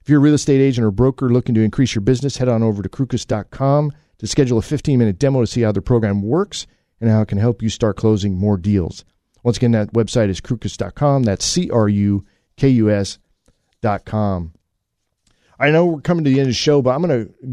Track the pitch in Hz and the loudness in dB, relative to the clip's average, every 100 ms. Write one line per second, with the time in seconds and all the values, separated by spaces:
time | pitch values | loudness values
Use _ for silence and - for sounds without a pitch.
0 | - 147 147 147 - 135 135 123 110 98 | 2 4 4 4 2 2 2 2 0 2
1 | 127 - 131 120 123 110 110 - 127 110 | 0 0 0 0 2 0 2 0 -2 0
2 | 101 127 135 - 127 113 113 101 98 - | 0 0 -2 -4 -2 0 0 -2 -6 -6
3 | 131 120 - 107 95 - 135 143 147 - | -4 -4 -4 -8 -8 -4 0 0 -2 -6
4 | _ _ 110 - 131 113 - 143 - 127 | _ _ -4 0 2 0 -2 -4 0 2
5 | 110 92 139 135 113 123 110 101 - 120 | 2 0 0 0 -2 0 0 0 0 0
6 | 107 101 101 156 202 - - _ _ _ | 0 -2 -2 -2 -4 -8 -16 _ _ _
7 | 117 110 107 101 117 113 110 - 110 95 | 0 2 0 0 0 0 -4 -2 -2 0
8 | 110 107 101 92 104 101 95 101 82 - | 0 0 0 -2 0 0 0 0 -2 -8
9 | - _ _ _ 120 117 120 113 104 113 | -20 _ _ _ -4 0 2 0 0 -2
10 | 104 123 104 92 - 120 101 - 90 - | 0 0 0 -2 -6 -8 -8 -10 -10 -2
11 | 143 139 117 95 - - 175 117 104 101 | 0 2 0 -2 -2 -4 -2 0 2 2
12 | 101 101 - _ _ - 139 127 107 104 | 0 0 -4 _ _ -2 2 4 2 0
13 | 98 - _ _ _ _ _ _ 110 101 | -2 -10 _ _ _ _ _ _ -4 -4
14 | - 110 104 92 82 - _ _ _ _ | -6 -4 -2 -4 -8 -14 _ _ _ _
15 | _ _ _ _ _ - 139 156 175 156 | _ _ _ _ _ -2 2 4 2 0
16 | 147 175 143 135 135 113 - 143 127 135 | -2 0 2 2 2 0 2 2 2 0
17 | 175 127 98 - 131 | 0 -2 -4 -12 -12